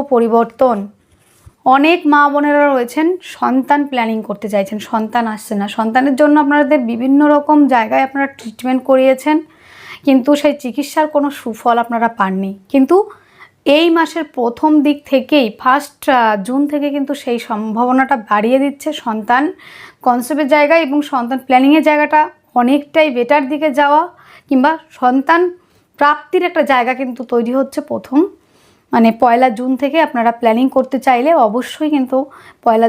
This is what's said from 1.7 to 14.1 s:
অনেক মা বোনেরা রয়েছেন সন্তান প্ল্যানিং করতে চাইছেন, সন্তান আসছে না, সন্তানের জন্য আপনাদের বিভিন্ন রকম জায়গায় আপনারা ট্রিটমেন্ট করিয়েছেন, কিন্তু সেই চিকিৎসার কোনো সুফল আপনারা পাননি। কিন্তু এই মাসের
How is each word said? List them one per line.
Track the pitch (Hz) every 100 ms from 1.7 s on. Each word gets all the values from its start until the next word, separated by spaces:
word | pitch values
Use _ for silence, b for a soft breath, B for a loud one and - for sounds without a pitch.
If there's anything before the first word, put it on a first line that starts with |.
| 269
অনেক | 311 349 294
মা | 294 294
বোনেরা | 285 294 294 294
রয়েছেন | 262 240 302 320 359 - -
সন্তান | 240 262 254 294 285
প্ল্যানিং | 254 226 220 214
করতে | 202 208
চাইছেন, | 202 196 214 -
সন্তান | 226 220 240 226
আসছে | 208 - 208
না, | 202 -
সন্তানের | 220 254 277 269
জন্য | 302 294 285
আপনাদের | 294 285 302 233
বিভিন্ন | 233 262 277 294 294
রকম | 294 302 269
জায়গায় | 247 220 262 269
আপনারা | 277 277 -
ট্রিটমেন্ট | 226 - 254 254 254
করিয়েছেন, | 262 262 262 302 311 - B B B B B 285
কিন্তু | 269 262 285
সেই | 302 294
চিকিৎসার | 247 269 277 311 302 294
কোনো | 285 285
সুফল | 240 220 240 233
আপনারা | 233 233 233 233
পাননি। | 190 190 196 196 _
কিন্তু | 269 269 370 415 B B B B _ - 294
এই | 339 330
মাসের | 320